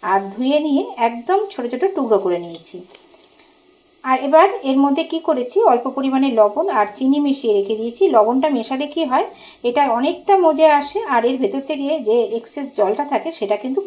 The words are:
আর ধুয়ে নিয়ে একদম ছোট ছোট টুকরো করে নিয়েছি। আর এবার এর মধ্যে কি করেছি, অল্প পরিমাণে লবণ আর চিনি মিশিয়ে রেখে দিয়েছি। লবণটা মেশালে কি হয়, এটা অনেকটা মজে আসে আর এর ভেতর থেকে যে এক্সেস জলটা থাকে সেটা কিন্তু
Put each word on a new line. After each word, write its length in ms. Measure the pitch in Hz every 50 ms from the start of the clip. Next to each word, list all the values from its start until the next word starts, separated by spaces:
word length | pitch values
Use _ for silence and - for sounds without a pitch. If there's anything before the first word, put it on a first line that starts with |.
আর 180 | - 175 190 196 196 196 202
ধুয়ে 240 | 226 254 269 294 302
নিয়ে 320 | 311 302 277 311 415 - -
একদম 500 | 240 233 233 240 240 - - 381 415 440 -
ছোট 120 | - - 240 240
ছোট 120 | 254 247 359 392 392
টুকরো 240 | 311 254 220 214 185
করে 200 | - 180 175 175
নিয়েছি। 420 | 170 170 165 - - - - 180 - - - - - _ - - - _ - - - _ _ _ _ _ _ _ _ _ _ _
আর 160 | - 254 262 254
এবার 300 | 277 277 311 320 370 403 - -
এর 160 | 285 269 262 277 277
মধ্যে 200 | 277 277 330 320
কি 140 | - 330 330
করেছি, 440 | - 339 294 254 240 247 - 392
অল্প 280 | 466 285 240 240 - 269
পরিমাণে 400 | 269 277 269 269 262 262 269 269
লবণ 380 | 233 220 208 208 208 294 359 392
আর 180 | 269 220 208 208 -
চিনি 240 | - 262 262 285 294
মিশিয়ে 340 | 294 277 269 - - 226 208
রেখে 220 | 196 202 202 220
দিয়েছি। 320 | 214 226 233 233 - 381 349
লবণটা 400 | 254 220 208 226 247 269 302 302
মেশালে 360 | 277 233 226 - 269 262 294
কি 180 | 294 - 330 320
হয়, 220 | 254 - 320 453 - - - - - - -
এটা 300 | - 240 240 294 285 262 226 240
অনেকটা 380 | 269 320 370 - - 403 392 392
মজে 280 | 349 320 294 294 320
আসে 320 | 311 294 285 277 - - 415 453 - 254
আর 100 | 240 226
এর 120 | 247 269
ভেতর 240 | 254 262 - - 277
থেকে 380 | 269 - 302 277 277 277 320 311
যে 180 | 226 208 226 240 220 202 226 233
এক্সেস 280 | 226 - - 294 269 - -
জলটা 280 | - 202 190 214 294 285
থাকে 280 | 285 247 214 - 330
সেটা 240 | 320 - 214 202 208
কিন্তু 240 | 202 - 262 269 392 392